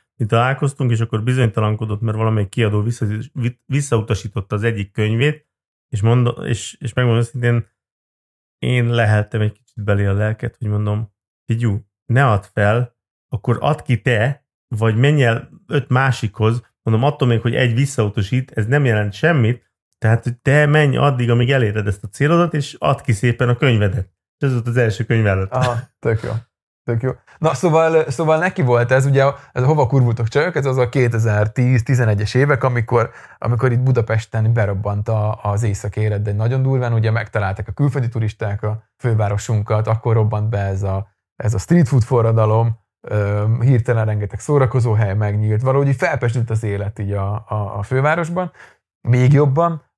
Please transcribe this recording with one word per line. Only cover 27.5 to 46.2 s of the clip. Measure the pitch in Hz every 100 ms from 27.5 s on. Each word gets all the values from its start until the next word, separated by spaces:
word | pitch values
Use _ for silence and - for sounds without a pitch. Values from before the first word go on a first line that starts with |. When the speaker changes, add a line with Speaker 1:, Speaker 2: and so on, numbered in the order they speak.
Speaker 2:
szóval, | 147 180 156 160 160 156
szóval | 147 156 160
neki | 185 185
volt | 127 120 120
ez, | 131 139
ugye, | 135 139 139 -
ez | -
a | 131
Hova | 156 127
kurvultok | 139 120 120 113
csajok, | 143 175 156
ez | 139
az | 131
a | 123
kétezer-tíz-tizenegyes | 135 120 113 110 104 110 - 123 123 - 123 113 101 107
évek, | 127 143 135
amikor, | 135 120 117 120 - - - -
amikor | - 120 131
itt | 120
Budapesten | 131 120 110 113 - 113 110
berobbant | 113 101 98 101 101 104
a, | 110 107 -
az | 104 101
északi | 110 98 107 107
élet, | 107 101
de | 104
nagyon | 101 117 131
durván, | 131 135 120
ugye, | 113 110
megtalálták | 113 101 110 98 95 -
a |
külföldi | - 143 143 113
turisták | 113 110 - 107 101
a | 110 110 - _
fővárosunkat, | 123 110 101 101 - 110 104 110 110
akkor | 110 113
robbant | 113 107 107 110
be | 101
ez | 98 95
a, | 95 95 101 _ _ -
ez | 110
a | 110
street | - 175 143
food | 131
forradalom, | 110 127 113 110 107 110 117 113 _ _ -
ö, | 104 101 104 110 120
hirtelen | 123 123 117 113
rengeteg | 107 104 104 110
szórakozóhely | - 147 127 127 117 107 104
megnyílt, | 101 104 104 107 107
valahogy | 127 139 139
így | 139
felpesdült | 175 143